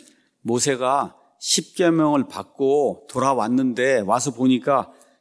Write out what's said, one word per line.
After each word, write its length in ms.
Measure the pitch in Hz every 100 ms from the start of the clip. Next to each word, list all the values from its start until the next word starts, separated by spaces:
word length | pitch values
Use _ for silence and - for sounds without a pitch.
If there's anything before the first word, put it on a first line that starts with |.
| - _ _ _
모세가 720 | 113 120 143 123 127 139 98 - _ _
십계명을 880 | - - - - 170 165 151 147 -
받고 800 | 104 - - 135 143 127 87 -
돌아왔는데, 880 | 131 131 127 110 123 131 117 131 127
와서 320 | 98 120 143
보니까 600 | 113 131 127 147 135 - - _ _